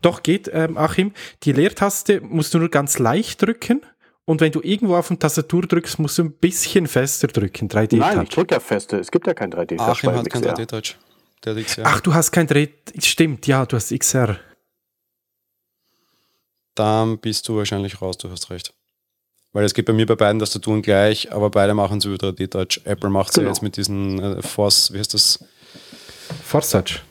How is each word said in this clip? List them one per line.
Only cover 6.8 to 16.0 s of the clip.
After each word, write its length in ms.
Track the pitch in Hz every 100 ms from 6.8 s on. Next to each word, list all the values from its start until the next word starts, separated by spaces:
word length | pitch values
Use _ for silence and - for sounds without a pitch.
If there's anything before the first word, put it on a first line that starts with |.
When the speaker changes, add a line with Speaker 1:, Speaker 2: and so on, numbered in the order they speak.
| 160
Speaker 1:
fester 420 | - 135 - 139
drücken, 400 | - 98 - 101
drei 180 | 107 107
D 100 | 113
Speaker 2:
Nein, 180 | -
Speaker 1:
Touch. 80 | 214
Speaker 2:
ich 40 | -
drück 220 | - 175
ja 100 | 127
feste. 380 | - 104 - 104
Es 120 | 87
gibt 160 | - -
ja 60 |
kein 180 | 175 98
drei 140 | 85
D 120 | 85 85
Touch 100 | 117
Speaker 3:
Achim 240 | 117 -
Speaker 2:
beim 80 | 120
Speaker 3:
hat 100 | 117
kein 140 | 123
Speaker 2:
X 60 | 107
R. 60 |
Speaker 3:
drei 100 | 82
D 20 | 113
Touch. 320 | 113 - - _ _ _ _
Der 100 | -
hat 60 | 110
X 180 | 110 -
R. 60 | 110
Speaker 1:
Ach, 140 | -
du 100 | -
hast 180 | 160 160
kein 160 | - 160
drei 200 | 143 147
D, 340 | _ - -
stimmt, 460 | - - 165 131 -
ja, 180 | 135
du 120 | 127 120
hast 140 | -
X 220 | - -
R. 260 | 135 117 95 - _ _ _ _ _ _ _ _ _ _ _ _ _ _ _